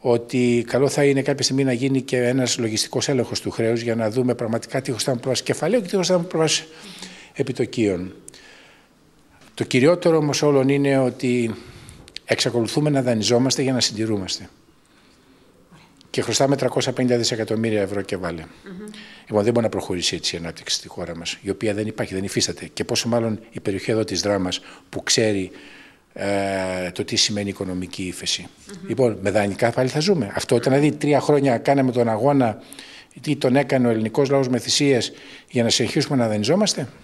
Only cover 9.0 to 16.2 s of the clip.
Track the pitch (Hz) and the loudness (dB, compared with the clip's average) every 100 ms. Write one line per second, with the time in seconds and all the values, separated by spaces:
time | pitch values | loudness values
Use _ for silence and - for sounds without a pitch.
9 | _ _ _ _ - - 117 131 135 175 | _ _ _ _ -20 -8 0 4 6 4
10 | 175 160 151 135 147 139 131 143 139 135 | 4 4 2 2 4 4 4 4 4 4
11 | 127 123 131 123 117 101 - - - - | 2 0 0 0 0 -4 -12 -20 -20 -20
12 | - - - - 127 120 110 - 151 139 | -20 -20 -4 0 0 0 0 0 2 2
13 | 123 113 101 120 131 127 131 127 - 107 | 2 0 4 4 4 2 0 0 0 -2
14 | 110 104 92 - 92 _ _ _ _ _ | -2 -2 -4 -8 -10 _ _ _ _ _
15 | _ _ _ _ _ _ _ - _ _ | _ _ _ _ _ _ _ -20 _ _
16 | - - | -6 -4